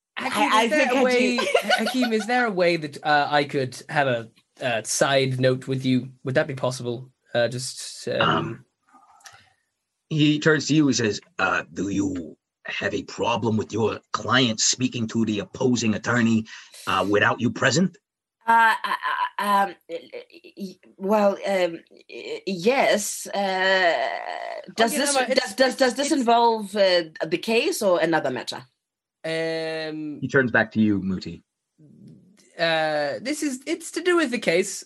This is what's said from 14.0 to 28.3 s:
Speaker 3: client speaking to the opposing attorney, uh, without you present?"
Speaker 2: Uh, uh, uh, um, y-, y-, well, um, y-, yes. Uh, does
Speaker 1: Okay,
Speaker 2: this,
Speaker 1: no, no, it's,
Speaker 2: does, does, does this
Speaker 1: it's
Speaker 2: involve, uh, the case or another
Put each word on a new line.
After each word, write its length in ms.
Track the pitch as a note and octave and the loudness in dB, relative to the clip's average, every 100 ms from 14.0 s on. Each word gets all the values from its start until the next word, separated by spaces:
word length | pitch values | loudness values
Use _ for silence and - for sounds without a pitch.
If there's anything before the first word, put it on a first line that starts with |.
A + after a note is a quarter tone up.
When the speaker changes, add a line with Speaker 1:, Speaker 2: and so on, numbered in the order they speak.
| - | -8
Speaker 3:
client 480 | - - B2 B2 G#2+ | -6 2 2 2 2
speaking 460 | - - B2+ B2 A2 | -2 0 -2 -2 -4
to 160 | A#2 | 0
the 140 | A2 G#2 | 0 -2
opposing 540 | F#2 - B2+ A#2 A2+ | -6 -2 0 2 0
attorney, 520 | G#2 - A#2+ A2+ A2+ G#2+ - - - - | -2 0 0 2 2 0 -12 -20 -12 -2
uh, 200 | F#2+ F#2+ | -2 2
without 320 | G2+ A2 C3 | 2 2 2
you 100 | A#2 | -2
present?" 460 | - C3 C3+ F#3+ - _ _ _ _ A3+ | 0 0 2 0 -2 _ _ _ _ 2
Speaker 2:
Uh, 280 | A3+ A3+ - | 4 4 2
uh, 120 | G3+ - D3+ - - - | -2 -6 -4 -4 -4 -4
uh, 60 | G3+ G3+ F#3+ | 0 2 2
um, 80 | - _ | -2 _
y-, 100 | E3 A2+ A#2+ - E2+ - - | -14 -12 -16 -18 -20 -20 -14
y-, 220 | F#3+ - _ - | -14 -14 _ -10
well, 360 | F#3+ G#3+ G3+ F#3+ - | 0 2 2 0 -2
um, 320 | F#3+ F3 E3 - - _ | 0 0 -2 -14 -20 _
y-, 320 | - - D3+ - | -14 -10 -8 -6
yes. 800 | F#3 F#3+ C4+ D#3+ G3+ - - F#3+ | -2 0 2 2 2 0 -8 -8
Uh, 840 | G3 G3 F#3+ F#3+ F#3+ F3 C#3 A#2+ F2+ - D#2+ - - - | -4 -2 0 2 4 2 2 -2 -6 -8 -10 -10 -12 -12
does 180 | F3 A#3 | 0 0
Speaker 1:
Okay, 80 | D4 | 2
Speaker 2:
this, 120 | C#4+ | 0
Speaker 1:
no, 60 | C#4 | 0
no, 60 | A#3+ | 0
it's, 120 | B3+ | 0
Speaker 2:
does, 140 | A#3+ | -2
does, 220 | G3+ C4 B3+ | 2 2 4
does 180 | C4 | 0
this 160 | B3+ C#4+ | 2 0
Speaker 1:
it's 80 | D#4 | 2
Speaker 2:
involve, 560 | A#3 A#3 A#3 A3 G3+ | 4 6 6 2 -2
uh, 300 | G#3 G3 F3 E3 - D#3+ | 2 4 4 0 -6 -4
the 100 | E3+ | -2
case 440 | A3 A3+ D4+ E4 | 0 0 2 0
or 180 | G3+ E3+ | 2 2
another 300 | E3 D#3 C#3+ | 4 2 0